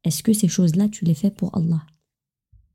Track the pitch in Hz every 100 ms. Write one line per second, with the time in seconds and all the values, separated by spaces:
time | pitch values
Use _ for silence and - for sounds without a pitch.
0 | 165 - - 214 175 - 175 165 208 -
1 | 170 160 202 208 - - 165 160 156 _
2 | _ _ _ _ _ _ _